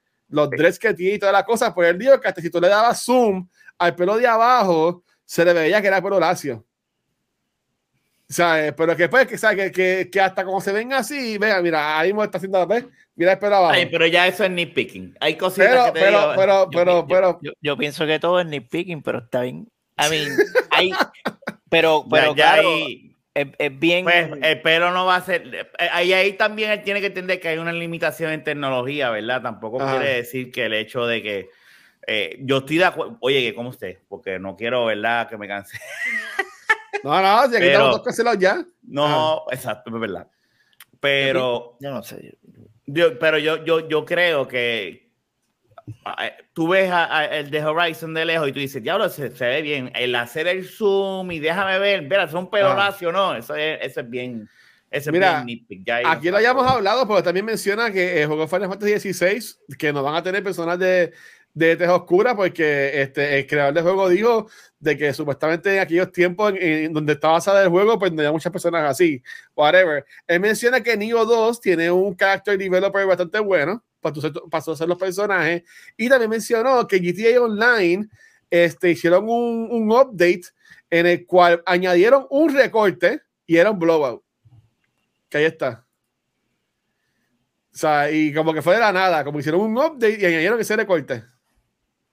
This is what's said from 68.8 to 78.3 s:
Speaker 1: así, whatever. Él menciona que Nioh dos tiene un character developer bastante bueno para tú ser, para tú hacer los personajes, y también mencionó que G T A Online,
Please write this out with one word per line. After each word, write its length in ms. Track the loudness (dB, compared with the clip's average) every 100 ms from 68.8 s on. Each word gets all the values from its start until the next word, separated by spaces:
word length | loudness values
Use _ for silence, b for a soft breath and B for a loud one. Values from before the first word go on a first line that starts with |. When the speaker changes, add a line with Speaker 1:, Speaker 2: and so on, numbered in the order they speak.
| -2
Speaker 1:
así, 320 | 2 2 0 B B B
whatever. 500 | 0 4 6 4 0 B B -2
Él 140 | 0
menciona 420 | 0 0 2 0
que 140 | 0 -2
Nioh 280 | 0 0 2
dos 340 | 2 2 0
tiene 300 | 0 0 2
un 260 | 2 0 0
character 400 | 0 0 0 -2
developer 460 | 0 0 0 0 0
bastante 320 | 0 0 -2
bueno 460 | 0 0 0 -4 -10 _
para 120 | -8
tú 60 | -6
ser, 120 | -8 -8 -8
para 140 | -8
tú 80 | -6
hacer 160 | -6 -4
los 100 | -2
personajes, 640 | -4 -4 -2 0 0 -2 B B B -6
y 120 | 2
también 220 | 2 2
mencionó 560 | -2 -2 0 2 2 2
que 120 | 0
G 140 | 0
T 200 | 0 2 2
A 60 |
Online, 640 | 0 0 2 2 2 0 -4 b b